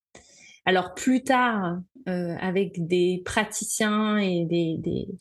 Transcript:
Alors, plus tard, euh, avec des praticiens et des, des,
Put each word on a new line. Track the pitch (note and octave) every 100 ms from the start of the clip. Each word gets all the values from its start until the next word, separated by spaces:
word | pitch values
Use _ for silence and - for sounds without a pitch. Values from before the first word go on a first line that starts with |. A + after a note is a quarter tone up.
| _ - - - - - F#3
Alors, | F#3 F3+
plus | - C4 B3+
tard, | C4 B3+ B3 G#3+ F3 F3+ F3+ - F#3+
euh, | F3+ F3 E3
avec | F#3 F#3 F#3 F3 E3
des | F3+ F3+ F3+ -
praticiens | A3 G#3 - - - G#3+ G#3+ G#3+ G#3+
et | G3 F3 E3
des, | E3+ E3 D#3+
des, | E3 - - F#3